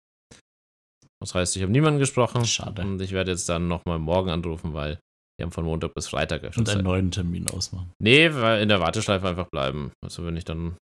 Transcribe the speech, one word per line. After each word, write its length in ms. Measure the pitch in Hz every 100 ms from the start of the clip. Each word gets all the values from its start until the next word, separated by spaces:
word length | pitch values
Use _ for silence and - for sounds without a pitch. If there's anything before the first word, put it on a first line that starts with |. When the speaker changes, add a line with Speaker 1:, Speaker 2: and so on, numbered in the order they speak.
| _ _ _ - _ _ _ _ _ _ _ _
Speaker 1:
Das 120 | 101 92
heißt, 200 | 90 95
ich 60 |
habe 80 | 95
niemanden 280 | 123 156 147
gesprochen 460 | 135 - 117 123 117
Speaker 2:
Schade. 360 | - - 101
Speaker 1:
und 200 | 98 95
ich 100 | 92
werde 200 | 95 92
jetzt 160 | 87 -
dann 180 | 85 87
nochmal 300 | 85 90 82
morgen 300 | 78 90 92
anrufen, 440 | 82 85 80 82
weil 260 | 76 73 78 _ _ _ -
wir 80 | 85
haben 60 |
von 140 | 85 82
Montag 280 | 82 80 73
bis 120 | -
Freitag 360 | 69 80 78
Speaker 2:
Und 120 | 62 -
einen 100 | 110
Speaker 1:
öffnet. 160 | 101
Speaker 2:
neuen 280 | 92 92 92
Termin 360 | 90 87 87 87
ausmachen. 420 | 90 - 92 87 -
Speaker 1:
Nee, 320 | 104 139 165 147
weil 260 | 113 110
in 80 | 107
der 100 | 101
Warteschleife 460 | 85 110 107 98 95
einfach 200 | 87 87
bleiben. 420 | 76 67 73 67 -
Also 220 | 90 - 85
wenn 120 | 82
ich 80 | 85
dann 300 | 82 85 87